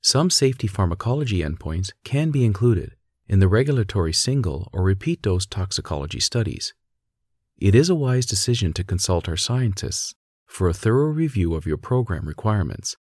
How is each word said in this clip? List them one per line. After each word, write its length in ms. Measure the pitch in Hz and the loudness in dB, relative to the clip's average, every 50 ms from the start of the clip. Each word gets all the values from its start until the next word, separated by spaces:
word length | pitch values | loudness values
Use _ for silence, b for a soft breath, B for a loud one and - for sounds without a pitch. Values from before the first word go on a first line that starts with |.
| - | 0
Some 280 | - - 131 160 185 | 2 2 4 2 2
safety 360 | - - 139 131 127 - - | 2 2 2 2 2 0 -4
pharmacology 720 | 107 95 - 98 87 85 - - 117 123 143 151 120 104 90 | -4 0 2 0 0 0 -2 -2 -2 -2 -2 -2 0 0 0
endpoints 520 | 80 76 78 - - 73 78 87 95 95 - _ _ | 0 -2 -4 -6 -6 -6 -4 -4 -4 -6 -8 _ _
can 300 | - - 139 156 160 147 | -4 -2 -2 0 0 2
be 120 | 139 123 | 2 2
included 520 | 113 101 95 117 120 113 92 - - - _ _ _ _ _ _ _ | 2 2 2 2 2 2 2 -2 -6 -14 _ _ _ _ _ _ _
in 100 | 101 98 | 4 6
the 100 | 95 92 | 6 6
regulatory 640 | 95 113 135 143 143 127 107 95 - 104 85 80 80 | 6 4 4 2 2 0 0 0 0 0 0 0 0
single 560 | - - - 135 139 117 92 71 69 - - - | 0 0 0 0 0 0 -2 -2 -4 -8 -6 -2
or 100 | 92 92 | 0 2
repeat 400 | 95 98 98 - 160 170 - - | 2 2 2 0 -4 -4 0 0
dose 240 | 107 92 90 92 | 0 0 0 -2
toxicology 760 | - - 104 92 92 - - - - 80 73 69 78 - 64 | -4 -4 -6 -6 -2 -4 -6 -4 -4 -6 -6 -4 -6 -6 -4
studies. 540 | - - - 117 110 90 64 - - - - _ _ _ _ _ _ _ _ _ _ _ _ _ _ _ _ _ | -4 -2 0 -2 -2 -2 -4 -6 -10 -12 -12 _ _ _ _ _ _ _ _ _ _ _ _ _ _ _ _ _
It 160 | - 98 98 | 2 4 6
is 140 | 117 151 175 | 6 6 4
a 60 | 185 | 2
wise 320 | 160 139 127 127 127 127 | 0 0 0 0 0 0
decision 460 | - - 95 - - 120 117 104 87 78 | -2 -2 -4 0 0 0 0 0 -2 -2
to 100 | - 90 | -2 -4
consult 440 | - 92 87 - - 92 85 - - | -4 -2 -4 0 0 0 0 0 -2
our 80 | 82 | -4
scientists 760 | 80 - - 117 127 127 113 98 95 - 62 - - - - - _ _ _ _ _ _ | -4 -2 -2 -2 0 0 0 -2 -2 -6 -6 -6 -6 -8 -8 -10 _ _ _ _ _ _
for 240 | _ - - 95 87 | _ -6 -2 0 0
a 60 | 82 | 0
thorough 340 | - - 110 113 131 147 156 | 0 0 2 2 2 2 0
review 460 | 151 156 165 156 131 104 90 82 82 | 0 0 -2 -2 0 0 0 0 0
of 120 | 82 78 | -2 -2
your 120 | 80 76 73 | -4 -4 -4
program 500 | - - 123 123 123 - 95 76 - 78 | -2 -2 -2 -2 0 -2 -4 -6 -6 -8
requirements 680 | 76 - - 107 107 104 95 67 50 - - - - _ _ | -10 -4 -2 0 0 2 0 -2 -4 -8 -10 -10 -12 _ _